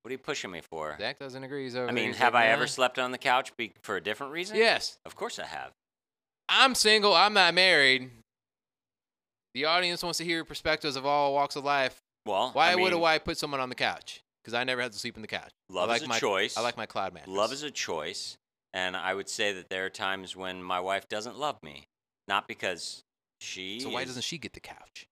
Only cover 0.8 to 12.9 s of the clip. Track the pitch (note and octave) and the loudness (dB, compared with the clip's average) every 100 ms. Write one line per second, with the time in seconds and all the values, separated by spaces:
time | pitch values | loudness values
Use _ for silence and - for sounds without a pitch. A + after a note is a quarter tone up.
0.8 | D2+ D#2 G#2+ C#3+ C#3 B2+ C3+ C#3+ C3 B2 | -8 -6 -8 -8 -12 -12 -10 -8 -6 -6
1.8 | B2 A#2+ G#2+ G2+ B2 A#2 A2+ A#2 B2 C3 | -2 -2 -2 2 4 6 6 6 2 2
2.8 | B2+ C3 B2+ B2+ C#3 B2+ C3+ - A2+ _ | 2 2 -4 -2 2 2 0 -8 -10 _
3.8 | - G2 E2+ A2 C3+ D#3+ F#3 G#3+ A3+ C#3 | -6 -4 -2 -6 -8 -8 -4 2 4 4
4.8 | - - E3 - A3+ - D#2+ D2+ C2 _ | -2 -10 -18 -10 -10 -8 -10 -10 -12 _
5.8 | _ _ _ _ _ _ - G3 C4 A#3+ | _ _ _ _ _ _ 0 4 6 6
6.8 | G#3+ G#3+ G3+ E3+ G3+ G#3 F3 F3 F#3 D#3+ | 4 6 6 6 6 6 4 6 6 8
7.8 | C3+ C3 B2+ A#2 _ _ _ _ _ _ | 6 4 0 -18 _ _ _ _ _ _
8.8 | _ _ _ _ _ _ _ B2 D3+ F3 | _ _ _ _ _ _ _ -4 2 2
9.8 | F3+ F3 F3 D#3+ E3+ E3 D#3 D3 E3 D#3 | 2 -2 -4 -4 -2 -2 -4 -4 0 0
10.8 | D#3 C3 C3+ D3 C#3+ C#3 C#3+ D3+ C#3 C#3+ | 0 -2 0 2 2 2 0 -2 0 2
11.8 | B2+ - _ _ G#2+ F#2+ B2 C3+ E3 F3+ | 2 -4 _ _ -2 0 2 4 4 6
12.8 | F#3 | 4